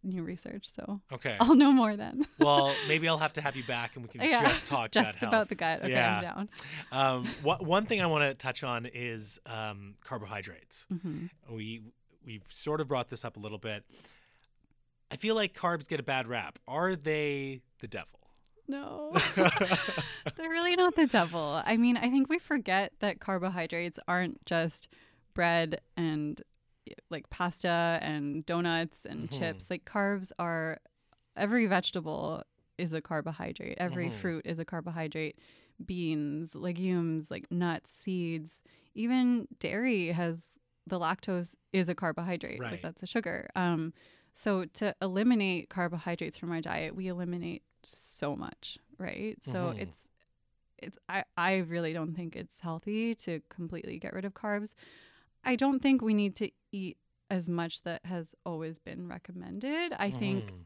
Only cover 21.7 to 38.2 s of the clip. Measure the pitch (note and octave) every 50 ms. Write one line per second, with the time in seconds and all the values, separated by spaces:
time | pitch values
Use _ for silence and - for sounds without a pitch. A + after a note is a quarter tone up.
21.7 | A3 A3+ A#3 A#3+ B3 A#3+ - B3 B3 C#4 C4 C4 D#4 F4 - - D#4 C#4+ G#3+ -
22.7 | F#3 F#3+ G3 F3+ _ - - G#3 - - - - G3 F#3 F3 F#3 F3+ F3+ E3 D#3+
23.7 | - E3 F3 F3 E3 - - - F3+ F3+ F3+ F3 - - - - F3 E3 E3 E3
24.7 | - - - - - - - _ _ _ _ _ _ - F3 E3+ E3+ E3+ E3 D#3+
25.7 | D#3 - _ _ _ - E3+ D#3+ D#3 D3+ D3+ D3 D3+ - - _ _ _ _ _
26.7 | _ _ _ - - - - _ E3+ D#3 - - - - F3+ F3 E3+ - - F3+
27.7 | E3+ E3+ E3+ E3+ E3 E3 - - D#3 D3+ C#3+ C#3+ C#3+ D#3 D#3 - E3+ E3+ F3 F3
28.7 | E3 E3 E3 D#3+ - - - - - - - E3 - - - E3 D#3+ - - -
29.7 | F#3 F3 _ - - G#3+ G3+ G3 G3+ G3 F#3 F#3 - _ F3 E3+ E3 E3 D#3+ D#3+
30.7 | D#3+ - _ - _ _ _ _ _ _ _ _ _ - G3 G3+ A3 B3 A3+ G#3
31.7 | F#3 F#3 F#3 - - F#3 D#3 D#3 D#3 - - - D#3+ - - _ _ _ _ _
32.7 | _ - F3 E3+ D#3 D#3+ D3+ - E3 D#3 D3 E3 D#3+ - - - - - - -
33.7 | - - F3+ F3+ - F3+ F3 E3+ F3+ G#3 G3 F#3+ E3 D#3+ - - E3 D#3+ E3 -
34.7 | - E3+ D#3+ F3+ D#3+ E3 D#3+ D#3 D3+ D#3+ D#3 D#3 - _ _ - - - _ _
35.7 | _ _ - - F#3 F3+ F3 D#3+ D#3 D3+ D3+ D3 C#3+ D3+ E3 E3 - - - F3+
36.7 | F3 E3+ F#3 F#3+ F#3 F3 E3+ E3 D#3+ D#3+ D#3 - - - - - - F3 F3 F3
37.7 | E3 - _ - - - - - F#3 F3+